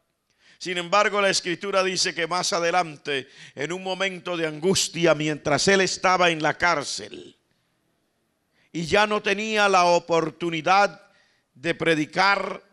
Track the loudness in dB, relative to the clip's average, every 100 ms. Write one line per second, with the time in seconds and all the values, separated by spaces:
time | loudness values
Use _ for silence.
0 | _ _ _ _ _ _ -8 -6 0 2
1 | 2 2 2 0 -2 -6 -2 0 0 -2
2 | -4 -4 -4 -2 -2 -2 0 0 -2 -6
3 | -6 -6 -6 -18 -20 -10 -8 -8 -8 -4
4 | -4 -6 -8 -4 -4 -2 0 0 -2 0
5 | 2 2 0 -4 -2 0 2 2 2 0
6 | 0 2 2 2 -2 0 0 0 -4 -10
7 | -12 -16 -20 _ _ _ _ _ _ _
8 | _ _ _ _ _ _ _ -8 0 2
9 | 2 0 -2 -2 -2 2 4 4 4 4
10 | 2 0 0 -4 -6 -2 2 4 4 0
11 | _ _ _ _ _ _ -6 -2 0 0
12 | 0 2 2 2 -2 -10 _